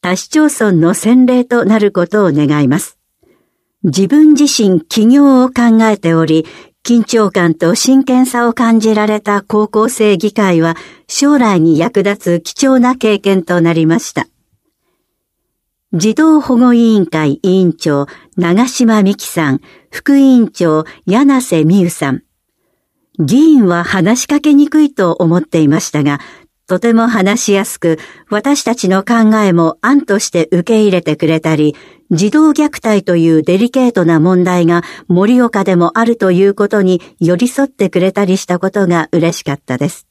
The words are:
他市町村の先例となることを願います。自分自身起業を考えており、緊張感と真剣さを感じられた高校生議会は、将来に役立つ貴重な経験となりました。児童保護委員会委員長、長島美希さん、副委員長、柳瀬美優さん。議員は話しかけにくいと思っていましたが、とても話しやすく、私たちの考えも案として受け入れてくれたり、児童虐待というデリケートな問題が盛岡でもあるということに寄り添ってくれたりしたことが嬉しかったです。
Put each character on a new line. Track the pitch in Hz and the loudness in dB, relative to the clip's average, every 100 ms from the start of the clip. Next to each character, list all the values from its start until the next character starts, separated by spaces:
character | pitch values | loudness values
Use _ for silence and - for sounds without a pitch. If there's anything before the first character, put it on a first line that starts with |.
他 | 180 | -4
市 | 190 - | -6 -2
町 | 311 | 0
村 | 302 - 220 | 0 0 0
の | 175 165 | 2 0
先 | - 214 254 254 | 0 2 2 4
例 | 247 | 2
と | 247 240 | 0 -2
な | 196 220 | 0 0
る | 202 | 0
こ | 196 175 | -2 -2
と | 214 190 | 0 0
を | |
願 | 147 147 147 | 0 0 0
い | 135 | 0
ま | 143 | -2
す。 | - _ _ _ _ _ _ _ _ _ | -6 _ _ _ _ _ _ _ _ _
自 | 175 165 190 | -4 -2 0
分 | 294 311 | 4 4
自 | 285 | 4
身 | 285 - 202 180 | 2 0 0 0
起 | - 233 220 | -2 0 2
業 | 277 285 262 | 4 4 4
を | 254 | 2
考 | 254 240 220 | 0 2 2
え | 226 208 | 2 0
て | 165 | 0
お | 165 160 | 0 0
り、 | 160 160 - - _ | 0 -2 -14 -20 _
緊 | - 240 | -2 -2
張 | 208 233 208 | 0 0 0
感 | 190 170 | 0 -2
と | 160 170 | 0 -2
真 | 233 - 269 | 0 2 2
剣 | 262 254 254 | 2 0 0
さ | 240 240 | -2 -4
を | |
感 | 233 233 226 | -2 0 0
じ | 220 | 0
ら | 214 214 | 0 -2
れ | 214 | -4
た | 208 202 | -2 -4
高 | 202 208 214 | -2 -2 -2
校 | 214 226 | -2 -2
生 | - 214 190 | 0 0 0
議 | 208 | -2
会 | 202 196 170 | -2 0 2
は、 | 165 165 - - _ | 0 -4 -12 -20 _
将 | - 285 294 | -2 0 2
来 | 233 185 | 2 2
に | 160 151 | 2 0
役 | 180 202 | 0 -2
立 | 196 202 175 170 | -2 -4 -4 -4
つ | |
貴 | - - 269 | -6 -4 0
重 | 262 | 2
な | 247 262 | 0 0
経 | 220 202 | -2 -2
験 | 196 190 | 0 -2
と | 165 175 | 0 0
な | 165 | 0
り | 165 160 | 0 0
ま | 165 | 0
し | - | -4
た。 | - - _ _ _ _ _ _ _ _ _ _ _ _ _ _ _ _ | -10 -10 _ _ _ _ _ _ _ _ _ _ _ _ _ _ _ _
児 | 175 208 | -4 -2
童 | 220 320 311 | 0 2 2
保 | - 247 | 2 0
護 | 247 | 2
委 | 240 | 4
員 | 233 214 175 | 2 2 0
会 | 156 151 147 | -2 -2 -2
委 | 190 | -2
員 | 190 180 | 0 0
長、 | 160 165 143 143 - _ - | -2 -2 -2 -4 -12 _ -6
長 | 170 185 254 | -2 0 -2
島 | - 233 214 | 0 0 2
美 | 196 196 | 0 -2
希 | - | -6
さ | - 151 | -4 -2
ん、 | 135 - _ _ | -4 -6 _ _
副 | - - 277 | -10 0 2
委 | |
員 | 269 254 214 | 4 4 0
長、 | - 170 156 156 - - | -2 -2 -2 -4 -12 -2
柳 | 208 277 262 | 0 2 0
瀬 | 247 170 | -2 0
美 | 156 196 | 2 2
優 | 175 | 0
さ | - 143 | -2 -6
ん。 | 127 _ _ _ _ _ _ _ _ _ - | -6 _ _ _ _ _ _ _ _ _ -6
議 | 147 233 | -2 2
員 | 320 285 196 | 4 4 2
は | 170 | 0
話 | 170 190 185 240 | -2 -2 0 -2
し | - | -2
か | 294 | -2
け | 294 | 2
に | 285 294 | 2 2
く | 311 | 2
い | 294 | 0
と | - 180 | 0 -2
思 | 165 170 175 | 0 0 0
っ | |
て | - 170 | -2 0
い | 151 | 0
ま | 156 | 0
し | - | -2
た | 151 | -4
が、 | 147 143 - - _ _ _ | -2 -4 -10 -20 _ _ _
と | 180 | -4
て | 233 | 0
も | 226 226 | 0 0
話 | 226 190 226 | 0 0 -2
し | - | 0
や | 196 | -2
す | 190 - | -2 -4
く、 | 170 160 - - _ | -4 -4 -8 -20 _
私 | 208 269 285 | -6 -2 -2
た | - | -2
ち | 247 185 | -4 -2
の | 190 | -2
考 | 190 233 220 214 | 0 0 2 2
え | 202 | 2
も | 170 160 - | 2 0 -2
案 | 220 285 | 0 0
と | 269 208 | 0 -4
し | - | -2
て | 175 160 | -4 -2
受 | 175 | -2
け | 175 220 | 0 0
入 | 208 | 2
れ | 185 | 0
て | 160 151 | -2 -4
く | 156 | -2
れ | 160 | -2
た | 160 151 | -2 0
り、 | 151 147 - _ _ | -2 -4 -20 _ _
児 | 160 202 | -2 0
童 | 302 311 | 2 2
虐 | 294 302 - 226 | 2 -2 -4 -2
待 | 208 | -2
と | 190 175 | 0 0
い | 165 | 2
う | 160 | 2
デ | 151 190 | 0 0
リ | 240 | 0
ケ | 262 247 | 0 0
ー | |
ト | 233 | 0
な | 170 165 | 0 2
問 | 170 180 | 2 2
題 | 180 180 170 | 0 0 0
が | 175 - - - | 0 -4 -18 -4
盛 | 180 233 247 | 0 2 2
岡 | 240 214 | 0 -2
で | 196 180 | 0 0
も | 170 220 | 0 -2
あ | |
る | 233 233 | -2 -2
と | 190 | 0
い | 180 | 2
う | 196 | 0
こ | 202 202 | 0 -2
と | 214 | 0
に | 190 180 - _ | 0 -2 -6 _
寄 | 170 175 | -2 0
り | 247 | -2
添 | - 277 | -2 -6
っ | |
て | _ 196 | _ -6
く | 180 | -2
れ | 185 | -4
た | 190 | -2
り | 196 190 | -2 -2
し | - | -4
た | 175 | -4
こ | 190 | -4
と | 208 190 | -2 -2
が | 170 156 | -2 -2
嬉 | 170 165 170 | -2 -2 -4
し | |
か | - | -10
っ | 139 | -10
た | - 123 | -8 -6
で | 143 | -6
す。 | - _ | -8 _